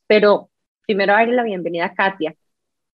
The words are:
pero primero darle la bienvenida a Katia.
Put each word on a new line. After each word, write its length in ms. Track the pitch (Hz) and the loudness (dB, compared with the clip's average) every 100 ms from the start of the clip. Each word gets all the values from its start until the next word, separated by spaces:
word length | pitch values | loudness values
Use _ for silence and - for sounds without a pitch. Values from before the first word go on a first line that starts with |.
| - | 0
pero 440 | 214 208 196 - _ _ _ - | 2 4 2 -2 _ _ _ -6
primero 260 | 202 196 | -2 0
darle 240 | 208 233 247 | 2 2 0
la 60 | |
bienvenida 400 | 233 185 170 170 190 | -4 -6 -8 -6 -6
a 80 | |
Katia. 400 | - 196 190 156 - _ _ _ _ _ | -2 -4 -2 -10 -10 _ _ _ _ _